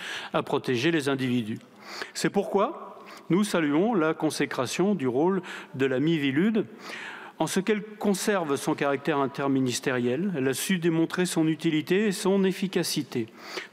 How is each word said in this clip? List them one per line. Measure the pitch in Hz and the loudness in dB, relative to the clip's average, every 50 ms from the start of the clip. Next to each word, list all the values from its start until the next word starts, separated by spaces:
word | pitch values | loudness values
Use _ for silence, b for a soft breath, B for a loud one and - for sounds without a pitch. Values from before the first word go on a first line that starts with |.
| B B B B B B | B B B B B B
à | B 160 | B -4
protéger | - - - 135 - - 127 117 123 170 | -2 0 -2 -2 0 0 0 0 2 2
les | 170 156 131 139 | 2 0 0 0
individus. | 135 131 131 127 123 123 113 104 113 - - - - B B B B B B B B | -2 0 0 0 0 0 -2 -4 -6 -10 -12 -16 -20 B B B B B B B B
C'est | - - 160 | -2 -2 0
pourquoi | - 202 196 - - 190 208 277 339 - - - - - B B B B B - | 0 0 0 0 2 2 2 0 -2 -6 -14 -16 -18 -18 B B B B B 2
nous | 160 196 214 | 2 2 2
saluons | 208 - 175 160 143 143 156 196 233 | 2 2 2 2 2 4 4 4 4
la | 240 175 156 160 160 | 2 2 2 2 0
consécration | - - 147 - - 147 131 - - 127 113 - - 175 208 208 | 0 -2 -2 0 0 -2 -2 -2 -2 -4 -2 0 0 2 2 2
du | 165 135 | 2 0
rôle | 127 117 131 160 180 196 180 185 B B B B B B | 0 2 2 2 2 2 0 -2 B B B B B B
de | 127 135 | 0 0
la | 135 131 131 | 2 2 2
Miviludes | 143 160 170 156 139 139 131 147 180 226 220 220 147 - - B B B B B B B B B B B B B | 2 2 2 2 2 2 2 2 2 2 2 0 -2 -2 -6 B B B B B B B B B B B B B
en | 160 | -2
ce | 156 - 190 | 0 0 0
qu'elle | 185 - 214 208 | 2 0 0 -2
conserve | 190 214 - - - 208 196 185 - 226 208 190 165 147 139 | -2 -8 -8 -2 0 0 0 2 2 2 2 2 2 0 0
son | 123 - 151 151 | 0 0 0 0
caractère | - 151 143 139 131 - 165 156 143 | 2 2 0 0 0 0 0 0 2
interministériel. | 139 123 - - 139 139 135 135 131 127 117 - - 143 127 123 120 120 123 151 185 208 180 | 0 0 0 -2 0 2 2 2 2 0 0 -2 0 0 0 2 2 0 0 0 0 -2 0
Elle | 139 131 135 | 0 0 0
a | 127 | 0
su | - - - 190 175 | 0 0 0 0 2
démontrer | 160 175 160 165 165 165 - 180 180 | 2 2 2 2 2 0 0 0 -2
son | 180 - 165 160 160 | 0 2 2 2 2
utilité | 160 151 - 165 151 156 143 - 180 196 220 | 2 0 0 0 0 0 2 2 2 2 2
et | 214 | 2
son | 180 - - 185 196 196 190 | 0 0 2 2 4 4 4
efficacité. | 190 175 - 202 180 - 185 160 - - 156 131 - - 127 113 - B B B B B B B B | 2 2 0 -2 -2 0 0 0 0 -2 -4 -4 -4 -4 -4 -4 -6 B B B B B B B B